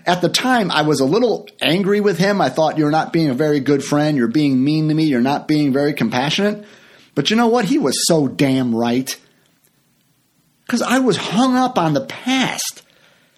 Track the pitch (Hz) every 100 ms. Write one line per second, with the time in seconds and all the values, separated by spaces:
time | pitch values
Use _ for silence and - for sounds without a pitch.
0 | - 175 143 - 254 254 180 151 151 135
1 | 135 196 240 - - - 131 175 190 208
2 | 208 165 196 202 143 - 156 151 147 156
3 | 143 170 156 127 143 147 131 143 - 151
4 | 151 143 117 151 147 127 135 156 156 156
5 | 156 123 127 143 - 151 147 131 147 143
6 | 113 123 139 180 208 208 - - - -
7 | - - 143 220 240 240 190 294 143 -
8 | - 165 131 101 143 131 123 113 117 123
9 | 127 - _ _ _ _ _ _ _ _
10 | _ _ _ _ _ _ - 233 233 254
11 | 254 170 - 190 262 254 254 254 165 143
12 | 117 - 247 262 175 - - - - _
13 | _ _ _